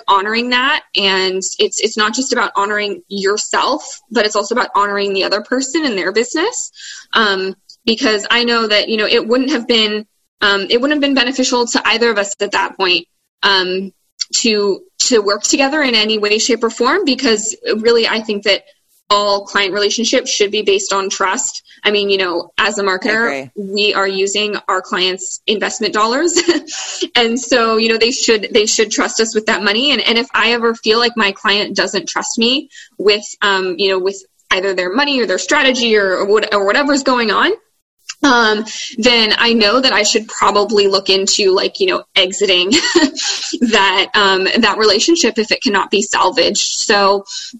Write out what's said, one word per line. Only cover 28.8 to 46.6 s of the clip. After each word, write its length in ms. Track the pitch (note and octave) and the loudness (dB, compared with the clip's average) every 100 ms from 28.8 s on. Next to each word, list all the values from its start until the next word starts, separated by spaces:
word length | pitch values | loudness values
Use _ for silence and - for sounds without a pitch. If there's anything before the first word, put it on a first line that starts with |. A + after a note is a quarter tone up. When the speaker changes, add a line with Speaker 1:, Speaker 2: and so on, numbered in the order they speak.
| G#3+ | 0
Speaker 1:
trust 300 | - G3+ - | 0 -2 -2
us 160 | A3+ G#3+ | -2 -2
with 100 | A3 | -2
that 160 | A3+ | 0
money. 300 | G3+ G#3+ D4 | 0 0 0
And, 100 | A#3+ | 0
and 160 | G#3 A#3 | 0 0
if 100 | C4 | 0
I 200 | G#3+ G#3+ | 0 0
ever 200 | A#3+ A#3 | 0 0
feel 240 | A#3 A3 A3+ | 0 0 2
like 180 | A#3 A3+ | 2 0
my 160 | G3 | -2
client 440 | G3 G#3+ G3+ F3+ G3 | 0 -2 0 -2 -2
doesn't 320 | F#3+ G3 E3+ | -2 -2 -4
trust 300 | E3+ - - | -6 -4 0
me 300 | A#3 C#4 - - - - | 0 0 -6 -16 -18 -2
with, 260 | G3 - - - | 0 0 -2 -4
um, 340 | G#3 G3 F#3 F3 | 0 0 -2 -2
you 120 | G3 | 0
know, 100 | F#3+ | 0
with 160 | F#3 F#3+ - _ - | -2 -6 -14 _ -4
either 240 | G3 G3 | -2 -2
their 180 | F3+ F3+ | -2 -2
money 280 | A#3 C#4+ C4 | 0 0 0
or 80 | G3+ | 0
their 100 | F#3 | -2
strategy 580 | - D4+ C4+ B3 A#3 G#3+ | 0 0 2 2 2 2
or, 180 | G3 E3+ | 2 0
or 80 | G3 | 2
what, 280 | G#3+ - G#3 | 2 2 0
or 100 | G3 | 2
whatever's 380 | B3+ C#4+ C#4 | 2 2 0
going 260 | C4+ B3 A3 | 2 0 2
on, 220 | G3 D4 A4 _ _ _ _ - - | 0 0 -2 _ _ _ _ -20 -2
um, 420 | C#4+ A#3+ A3 G#3+ A3+ - - - | 2 4 4 0 -4 -10 -10 0
then 360 | B3 A#3+ G#3+ - | 2 4 2 2
I 160 | A#3 | 2
know 260 | A#3 G#3 B3 | 4 4 2
that 120 | B3+ | 2
I 100 | G#3 | 2
should 240 | G#3+ A3+ A3 | 2 0 -2
probably 600 | - G3+ G3+ G3+ G#3 G3+ | -2 2 2 2 2 2
look 220 | F#3+ F#3+ | 2 2
into, 420 | G3 G3 - G3 | 0 2 2 2
like, 260 | F#3+ G3 - | 2 0 -2
you 80 | F#3 | -2
know, 160 | F#3 - G3 | -2 -2 -2
exiting 560 | F#3 G3 G3 F3+ F3+ | 0 0 0 2 2
<laughs> 880 | D#4 A#5+ E4+ D4+ - - - - - A#3 | 0 2 2 2 -2 -6 -6 -6 -2 0
that, 400 | G#3 G3 F#3+ F3 G#3+ | 2 2 0 0 2
um, 300 | G3 F#3+ F#3+ A#3 | 2 2 0 2
that 160 | A3 F#3+ | 2 2
relationship 600 | G#3+ G3+ E4 E4+ A3+ A3+ | 2 4 2 2 2 0
if 140 | A3 | -2
it 100 | - | -2
cannot 300 | A#3+ G3 - | 0 0 0
be 100 | G3+ | 0
salvaged. 760 | - - F3+ E3+ F3 G3+ | 0 0 0 2 0 0